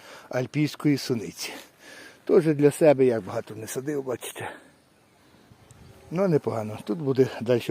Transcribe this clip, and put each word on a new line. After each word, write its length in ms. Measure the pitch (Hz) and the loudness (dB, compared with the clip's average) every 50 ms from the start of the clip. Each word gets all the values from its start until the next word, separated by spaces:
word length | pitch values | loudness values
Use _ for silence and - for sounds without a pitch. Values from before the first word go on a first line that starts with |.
| - - - - - - | -20 -20 -20 -20 -14 -8
альпійської 680 | - 123 131 - - 147 151 135 - - - 151 139 127 | -6 -6 -6 -4 -2 -2 -2 -2 -2 -2 0 0 0 0
суниці. 540 | - - 127 113 95 87 - - - - - - - - _ _ - - - - - - - _ - | 0 -4 -4 -4 -4 -10 -12 -12 -12 -12 -12 -14 -18 -20 _ _ -20 -20 -20 -20 -20 -20 -20 _ -2
Теж 200 | - - 190 151 | 4 4 4 4
для 260 | 160 151 139 147 147 | 4 2 4 4 4
себе, 340 | - - 170 151 139 131 131 | 4 6 6 6 6 6 4
як 180 | 127 117 113 92 | 4 2 0 -2
багато 300 | 101 104 113 - - 110 | -6 -8 -8 -8 -10 -12
не 120 | 110 110 | -14 -12
садив, 380 | 110 - 135 131 151 147 139 135 | -10 -10 -8 -6 -6 -6 -6 -6
бачите. 460 | 131 117 - - - - - - - - - - _ _ _ _ _ _ _ _ _ _ _ _ _ _ _ _ - - _ _ _ - - - - - - - - | -6 -8 -8 -10 -12 -12 -12 -12 -12 -12 -16 -20 _ _ _ _ _ _ _ _ _ _ _ _ _ _ _ _ -20 -20 _ _ _ -20 -20 -20 -20 -20 -20 -14 -8
Ну, 180 | 156 180 202 185 | -2 0 2 2
непогано. 500 | 156 139 - 113 110 113 107 107 107 - - | 2 2 0 0 -4 -6 -6 -8 -10 -10 -6
Тут 140 | - 202 170 | -6 -6 -4
буде 280 | 147 135 131 131 131 127 - - | -2 0 2 2 2 2 0 -4
далі 220 | 113 113 123 117 - - | 0 2 2 2 0 -2